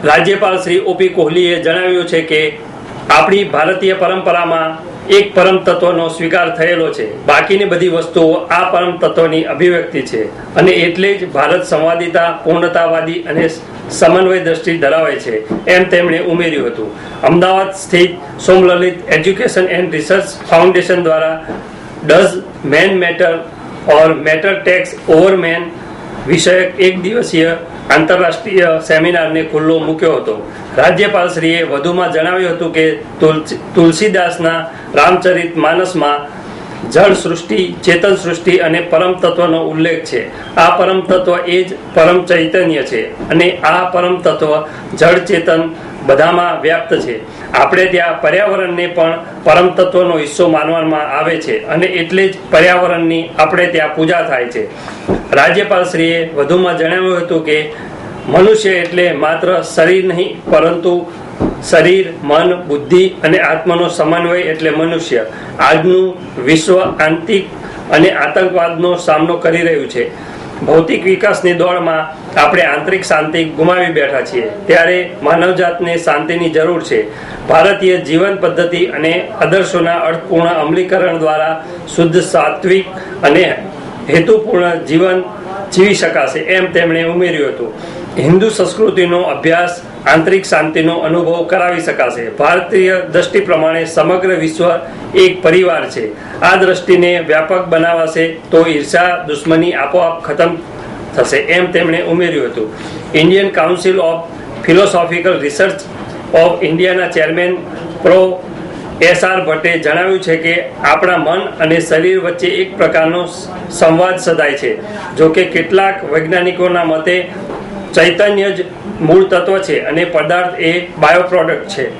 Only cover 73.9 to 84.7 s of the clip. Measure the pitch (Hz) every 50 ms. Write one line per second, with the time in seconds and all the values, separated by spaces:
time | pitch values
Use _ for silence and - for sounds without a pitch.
73.9 | 165 147 139 135 - 131 120 - 135 123 113 107 101 - - - 156 175 170 170
74.9 | 180 180 180 - - - 143 147 165 170 175 185 185 175 185 170 170 175 185 170
75.9 | 170 165 - - 147 147 147 - 170 170 170 165 156 160 156 170 175 165 - -
76.9 | 131 113 104 - - - - - - - - - 127 160 - 202 202 196 190 185
77.9 | 180 175 - 135 156 165 185 202 196 190 185 160 135 - 170 - 175 185 175 -
78.9 | - 143 151 165 170 180 - - - - 160 156 165 196 180 - - 180 165 170
79.9 | 170 170 - 156 165 165 - 190 196 165 170 170 170 160 151 147 165 180 180 180
80.9 | 190 190 185 180 170 165 156 156 151 156 156 160 160 160 - - - - - -
81.9 | - - 170 165 156 180 170 - - 170 147 151 151 - - 185 185 190 190 -
82.9 | - - - - - - - 147 147 180 180 160 165 - - - - - - -
83.9 | - - - - 139 165 165 - 220 220 214 - - 180 175 175